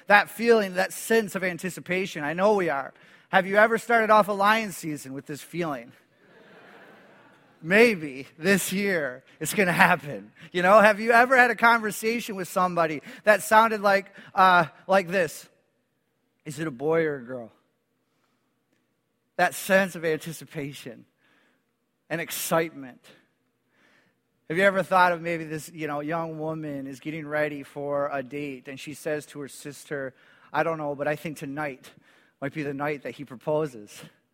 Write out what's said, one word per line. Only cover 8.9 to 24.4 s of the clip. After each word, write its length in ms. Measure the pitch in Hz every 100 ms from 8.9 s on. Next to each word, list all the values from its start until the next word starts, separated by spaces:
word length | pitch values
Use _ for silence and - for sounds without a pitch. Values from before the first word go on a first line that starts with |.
| 175 139 127 _ _
it's 120 | 156
gonna 200 | - 180
happen. 580 | 160 180 175 143 107 107 _ 165
You 80 | 180
know, 180 | 180 214
have 220 | 208 202
you 100 | 226
ever 240 | 233 254 262
had 160 | 247
a 40 | 214
conversation 840 | 233 233 214 - 220 233 - 190
with 100 | 170
somebody 540 | 190 180 170 165 147 - - 208
that 180 | 208
sounded 380 | - 220 226 214
like, 340 | 202 196 196 - -
uh, 340 | 202 185 180 160 - -
like 220 | 190 170
this? 400 | 190 156 - - _ _ _ _ _ _ _ _ _ 156
"Is 120 | 139
it 100 | 160
a 40 |
boy 320 | 120 147 165
or 120 | 160 143
a 60 |
girl?" 300 | 117 127 110 _ _ _ _ _ _ _ _ _ _ _ _ _ _ _ _ _ _ -
That 180 | 180
sense 440 | - - 190 190 170
of 80 | 165
anticipation 1000 | 156 170 151 143 160 143 139 131 117 - _ _ _ _ _ _ _ _ _ _
and 120 | 165
excitement. 840 | 160 - - 165 165 147 131 - _ _ _ _ _ _ _ _ _ _ _ _ _ _